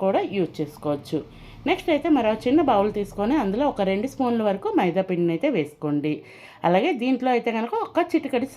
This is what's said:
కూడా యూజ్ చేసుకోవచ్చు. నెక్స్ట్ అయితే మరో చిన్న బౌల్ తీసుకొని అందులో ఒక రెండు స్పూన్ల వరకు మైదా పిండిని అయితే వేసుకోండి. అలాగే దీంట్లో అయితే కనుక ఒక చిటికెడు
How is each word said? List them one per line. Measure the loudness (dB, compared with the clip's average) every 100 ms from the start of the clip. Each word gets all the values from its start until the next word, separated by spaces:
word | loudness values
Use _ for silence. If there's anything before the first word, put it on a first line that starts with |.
| 0
కూడా | 0 0 -2
యూజ్ | -2 -4
చేసుకోవచ్చు. | -8 -6 -4 -4 -4 -6 -6 -14 -20 -8 -2
నెక్స్ట్ | -2 0
అయితే | 0 4 4
మరో | 4 0
చిన్న | 2 2 4
బౌల్ | 4 2 -2
తీసుకొని | -6 -4 0 0
అందులో | 0 0 0
ఒక | 0 0
రెండు | 0 -2
స్పూన్ల | -2 0 2 0
వరకు | 0 0 2
మైదా | 2 0 0
పిండిని | 0 0 0
అయితే | 0 0
వేసుకోండి. | -2 -4 -2 -2 -2 -4 -8 -20 -20 -4 2
అలాగే | 2 2 0
దీంట్లో | 0 0 2
అయితే | 0 0 -2
కనుక | -2 -4 -2
ఒక | -2 0
చిటికెడు | 0 0 -2 -2